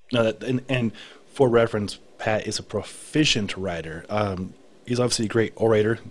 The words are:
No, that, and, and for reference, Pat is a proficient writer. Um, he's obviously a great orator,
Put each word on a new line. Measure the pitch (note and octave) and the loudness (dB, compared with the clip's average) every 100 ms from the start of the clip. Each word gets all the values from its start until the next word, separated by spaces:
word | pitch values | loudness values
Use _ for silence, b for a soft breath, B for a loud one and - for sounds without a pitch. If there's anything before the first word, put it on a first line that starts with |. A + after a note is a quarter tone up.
| - | -4
No, | B2 | 0
that, | A2 G#2+ | 0 -2
and, | A2+ B2+ - | -4 -4 -2
and | B2+ A2+ B B B - | -2 -2 B B B -8
for | - B2+ | 2 4
reference, | A#2 A2+ G#2+ G2+ - - - | 4 4 0 -4 -8 -18 -6
Pat | - G#2+ - | -2 -2 -2
is | - | -6
a | |
proficient | - G#2 - - - D3+ D3+ - G2 - | -6 -8 -8 -12 -2 2 2 2 -2 -6
writer. | F#2+ E2+ D#2+ D#2+ - | -6 -6 -8 -12 -4
Um, | G#2 G#2 F#2 F#2 - - - - | -2 0 -2 -8 -12 -20 -14 -4
he's | A#2+ | 0
obviously | B2 - G#2+ | 0 0 0
a | |
great | A#2 G#2+ - | 2 0 2
orator, | A2+ A2 G#2+ A#2 - | 4 4 4 0 -6